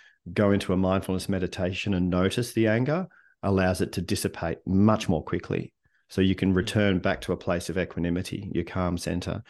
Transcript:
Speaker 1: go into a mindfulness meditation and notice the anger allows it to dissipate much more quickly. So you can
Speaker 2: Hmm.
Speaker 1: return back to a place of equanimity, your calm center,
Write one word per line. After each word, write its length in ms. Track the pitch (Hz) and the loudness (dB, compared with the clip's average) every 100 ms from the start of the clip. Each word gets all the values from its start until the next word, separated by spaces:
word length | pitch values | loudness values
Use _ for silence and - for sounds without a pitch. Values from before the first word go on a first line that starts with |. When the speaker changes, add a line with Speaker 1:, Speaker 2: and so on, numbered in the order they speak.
| - _ - | -20 _ -8
Speaker 1:
go 180 | 87 101 | 2 4
into 200 | 101 - | 4 2
a 40 | 92 | 0
mindfulness 500 | 92 95 - 92 - | 2 0 0 -4 -2
meditation 640 | 95 90 - 90 95 104 | -2 -4 -2 -4 -4 -2
and 160 | 92 90 | 0 2
notice 440 | 90 95 120 120 | 4 2 2 -2
the 160 | - 110 | 2 2
anger 380 | 110 131 160 185 _ _ _ | 2 2 -2 -4 _ _ _
allows 380 | 98 95 92 92 | 0 2 4 2
it 100 | 98 | -2
to 80 | - | -4
dissipate 580 | 87 101 95 - 82 80 - | -4 -2 -2 -4 -6 -6 0
much 420 | 95 107 107 - | 4 6 4 2
more 120 | 80 | -2
quickly. 480 | - 85 - - - _ _ _ - | 0 -4 -2 -4 -6 _ _ _ -8
So 100 | - | 2
you 140 | 95 | 2
can 160 | 95 95 | 4 2
Speaker 2:
Hmm. 60 | 92 | 2
Speaker 1:
return 420 | 90 107 101 92 | 2 2 2 2
back 220 | 95 87 | 0 -2
to 100 | - | -4
a 40 | 87 | -4
place 320 | - 87 - | -2 -4 -2
of 80 | 87 | -4
equanimity, 720 | 85 - 87 87 92 - 101 | -4 -2 -2 -2 -4 -8 -6
your 120 | - | -6
calm 340 | 87 92 90 85 | -4 -2 -2 -2
center, 460 | - 87 - 95 - | -4 -4 -4 -8 -10